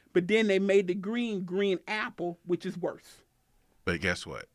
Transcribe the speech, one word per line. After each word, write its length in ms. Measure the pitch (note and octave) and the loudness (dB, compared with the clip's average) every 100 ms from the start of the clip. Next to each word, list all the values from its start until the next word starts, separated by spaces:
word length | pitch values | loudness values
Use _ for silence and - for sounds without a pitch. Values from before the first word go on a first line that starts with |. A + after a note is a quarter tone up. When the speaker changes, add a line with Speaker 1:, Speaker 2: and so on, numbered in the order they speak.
| _ | _
Speaker 1:
But 160 | F3+ F3 | -2 2
then 200 | G#3+ G#3+ | 2 4
they 100 | F#3+ | 4
made 300 | G3 G3 F3+ | 6 4 4
the 60 | |
green, 500 | G3 F#3+ A#3 A#3+ G3 | -2 -2 -4 -2 -4
green 340 | F3+ F#3 G3+ F3+ - | -4 0 0 0 -4
apple, 520 | G#3+ A#3+ - F3 E3+ | -6 -6 -6 -8 -6
which 220 | E3+ E3+ F#3 | -4 -4 -4
is 100 | E3+ | -6
worse. 420 | E3+ - - - _ _ _ _ _ _ | -6 -8 -18 -20 _ _ _ _ _ _
Speaker 2:
But 160 | - E2+ | -4 -2
guess 260 | F#2 F2 - | 0 -2 -6
what? 200 | B1+ - | -14 -14